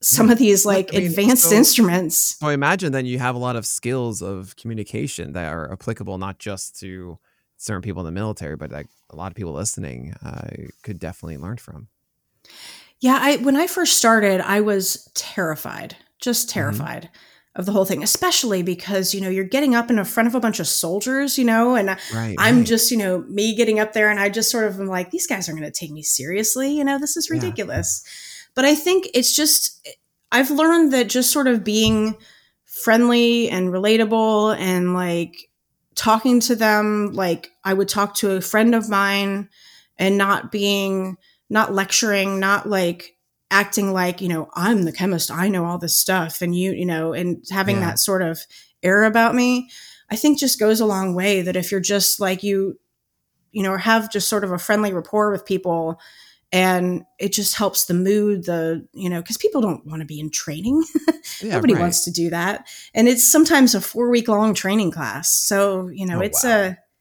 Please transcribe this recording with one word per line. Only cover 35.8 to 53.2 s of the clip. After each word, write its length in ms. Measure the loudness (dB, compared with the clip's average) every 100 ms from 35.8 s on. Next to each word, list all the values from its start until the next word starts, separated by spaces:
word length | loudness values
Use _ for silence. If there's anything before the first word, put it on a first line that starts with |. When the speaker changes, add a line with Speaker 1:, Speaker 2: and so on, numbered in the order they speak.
| _ -4
Speaker 1:
talking 440 | 2 2 4 4
to 160 | 2 2
them 560 | 2 2 2 0 -2
like 380 | -2 -2 -2 -6 _ -4
I 80 |
would 160 | -2 0
talk 260 | -2 -2 -2
to 160 | -2
a 100 | -2
friend 320 | -2 2 4
of 140 | 2 2
mine 600 | 0 0 0 0 -4 -8 _ -20 -20 _ -2
and 180 | 2 2
not 340 | 2 0 -2
being, 680 | -2 0 0 0 -2 -4 -10 _ _ -4
not 240 | 0 0
lecturing, 640 | 0 0 0 0 0 0 0
not, 280 | 0 0 0
like, 500 | 0 0 -4 -10 _ _ _ -2
acting 400 | 0 2 0 0
like, 300 | 0 -2 -2
you 80 | -4
know, 200 | -4 -4
"I'm 300 | -2 2 2
the 100 | 2
chemist, 360 | 0 -2 0 -2
I 200 | -2 0
know 160 | 0 -2
all 120 | -4
this 180 | -2 -2
stuff," 460 | 0 0 -2 -4
and 140 | -2 0
you, 140 | -2
you 140 | -2 -2
know, 260 | -2 -2
and 300 | -2 -4 -6 -6
having 240 | -4 0 0
Speaker 2:
Yeah. 100 | 0
Speaker 1:
that 120 | -2
sort 220 | 0 0
of 180 | -2 -4 -12 -20 -20 _
air 220 | 2 4
about 320 | 4 4 4 4
me, 340 | 2 0 -4 -14 -20 -20 -10
I 60 | 0
think 240 | 2 2
just 180 | 2 2
goes 200 | 2 4
a 60 | 2
long 280 | 0 0
way, 280 | 0 2 2
that 160 | 0 -2
if 120 | -2
you're 100 | -2
just, 380 | 0 0 0 0
like, 200 | -2 -2
you, 360 | -2 -2 -2 -6 _ _ _ _